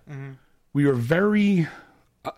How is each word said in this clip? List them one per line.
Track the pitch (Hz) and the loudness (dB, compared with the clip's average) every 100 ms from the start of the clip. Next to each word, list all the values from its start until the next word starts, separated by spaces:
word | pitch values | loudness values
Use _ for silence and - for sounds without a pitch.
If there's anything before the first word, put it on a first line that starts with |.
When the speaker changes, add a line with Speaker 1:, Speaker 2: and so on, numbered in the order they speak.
| - | -12
Speaker 1:
Mm-hmm. | 139 139 135 _ _ _ | -16 -16 -18 _ _ _
Speaker 2:
we | 143 | 0
are | 143 | 2
very, | 127 117 165 208 208 202 185 156 - - _ _ _ | 2 0 2 2 2 2 2 0 -6 -20 _ _ _
uh, | - | -16